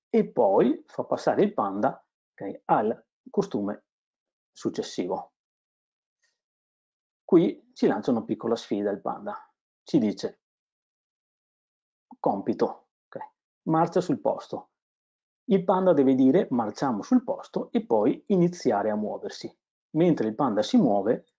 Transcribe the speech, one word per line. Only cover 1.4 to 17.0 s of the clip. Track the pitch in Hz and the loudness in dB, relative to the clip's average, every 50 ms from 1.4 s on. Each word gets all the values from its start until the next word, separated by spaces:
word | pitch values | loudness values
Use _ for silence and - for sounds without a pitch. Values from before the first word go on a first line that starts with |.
| 190 | 2
il | 208 - | 0 0
panda, | - 107 98 95 101 104 131 - - _ _ _ _ _ _ _ | -2 -4 -4 -2 -2 -2 -2 -2 -4 _ _ _ _ _ _ _
ok, | - - 98 - - _ | -14 -12 -12 -12 -10 _
al | - 175 135 107 110 117 - _ _ _ _ - - | 0 0 0 2 0 -4 -6 _ _ _ _ -20 -10
costume | - - 131 - - 110 101 98 107 - _ _ _ _ _ _ _ _ _ _ _ _ _ _ _ | -4 -4 -4 -2 -2 -6 -4 -4 -6 -10 _ _ _ _ _ _ _ _ _ _ _ _ _ _ _
successivo. | - - - - - 107 - - - 92 90 92 - - - _ _ _ _ _ _ _ _ _ _ _ _ _ _ _ _ _ _ _ _ _ _ _ _ _ _ _ _ _ _ _ _ _ _ _ _ _ _ _ | -10 -8 -8 -6 -6 -8 -8 -6 -8 -6 -6 -6 -6 -8 -12 _ _ _ _ _ _ _ _ _ _ _ _ _ _ _ _ _ _ _ _ _ _ _ _ _ _ _ _ _ _ _ _ _ _ _ _ _ _ _
Qui | - - 165 175 214 - - - _ _ | 4 4 6 6 4 0 -4 -12 _ _
ci | - - | -2 0
lancia | 180 104 107 107 - | 0 0 0 0 0
una | 123 113 - | 0 0 0
piccola | - 110 - - 113 - | -4 -6 -4 -2 -2 -4
sfida | - - - - 101 104 104 | -4 -4 -4 -4 -2 -2 -2
il | 101 - | -4 -4
panda, | - - - - - 101 101 - - _ _ _ _ _ _ _ _ | -6 -8 -8 -8 -10 -12 -12 -12 -14 _ _ _ _ _ _ _ _
ci | - - 147 | 0 0 2
dice, | 113 104 95 - - - - _ _ _ _ _ _ _ _ _ _ _ _ _ _ _ _ _ _ _ _ _ _ _ _ _ _ _ _ _ _ _ _ _ _ _ - - | 2 2 -2 -4 -8 -10 -10 _ _ _ _ _ _ _ _ _ _ _ _ _ _ _ _ _ _ _ _ _ _ _ _ _ _ _ _ _ _ _ _ _ _ _ -12 -6
"Compito", | - 139 110 98 95 - 107 - 117 - - - _ _ _ _ _ | -4 -4 -2 -2 -4 -6 -4 -2 -2 -4 -6 -8 _ _ _ _ _
ok, | _ - - - - _ _ _ _ _ _ - | _ -16 -16 -16 -18 _ _ _ _ _ _ -4
"Marcia | - 160 160 170 165 - 190 | -2 0 0 0 0 0 -2
sul | 175 - 139 - | 0 0 -2 -2
posto". | - 110 - - - - - - - _ _ _ _ _ _ _ _ _ _ _ _ _ _ _ _ - | -2 -4 -4 -4 -6 -12 -12 -14 -14 _ _ _ _ _ _ _ _ _ _ _ _ _ _ _ _ 0
Il | 202 190 180 | 0 0 2
panda | 196 190 185 190 185 165 | 2 0 2 4 4 4
deve | 143 135 135 135 | 4 4 4 4
dire, | 127 131 131 135 185 - - | 4 6 4 4 4 2 0
"Marciamo | 131 120 113 104 - - 151 135 113 101 | -2 -2 -2 -4 -4 -4 -4 -4 -2 -4